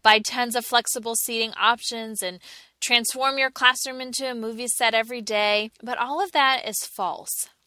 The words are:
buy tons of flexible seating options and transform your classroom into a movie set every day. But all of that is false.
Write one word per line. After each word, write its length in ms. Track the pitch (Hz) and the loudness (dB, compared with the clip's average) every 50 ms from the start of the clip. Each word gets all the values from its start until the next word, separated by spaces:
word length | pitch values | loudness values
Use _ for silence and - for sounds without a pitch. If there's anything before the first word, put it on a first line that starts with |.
| - | 4
buy 160 | 220 214 220 | 6 6 6
tons 340 | 214 - 247 247 247 240 226 | 4 0 -2 -2 -2 -2 -2
of 100 | 240 233 | -4 -2
flexible 520 | - 254 240 233 - - 247 220 233 226 | 2 2 2 2 2 -2 -4 -4 -4 -4
seating 360 | - - - 233 226 226 220 - - | -4 -4 -2 -2 -2 -2 -2 -2 2
options 640 | 202 220 240 233 - - 233 226 226 220 220 - 190 | 2 2 2 2 -2 -6 -6 -6 -8 -8 -8 -6 -6
and 160 | 180 180 180 - - - - - _ _ _ | -6 -8 -10 -14 -20 -20 -20 -20 _ _ _
transform 580 | - - 240 240 233 - - 254 262 269 269 269 | 0 2 2 2 2 0 -2 0 0 2 2 2
your 120 | 269 262 | 0 0
classroom 500 | 262 - 254 247 262 - - 269 254 254 | 2 4 4 4 4 4 0 -6 -6 -8
into 300 | 262 254 240 - 269 262 | -8 -8 -6 -4 -4 -4
a 40 | 247 | -4
movie 340 | 233 220 226 226 220 247 240 | -4 -6 -6 -6 -6 -4 -4
set 260 | - - 247 226 226 | -2 2 2 2 4
every 260 | 226 226 226 247 240 | 2 0 -2 -4 -8
day. 520 | 214 - 220 208 208 208 208 208 214 220 - _ 226 | -6 -2 0 2 2 2 2 2 0 -2 -8 _ -10
But 160 | 240 247 - | -8 -6 -4
all 240 | 240 254 285 330 403 | -4 -4 -2 -2 -4
of 100 | 359 - | 0 2
that 340 | 302 277 262 262 254 - | 4 4 4 4 2 0
is 200 | - 208 - - | -4 -6 -6 -8
false. 640 | - - - 190 175 - - - - - - - - _ _ _ | -8 -6 -4 -4 -4 -4 -6 -8 -8 -6 -6 -8 -8 _ _ _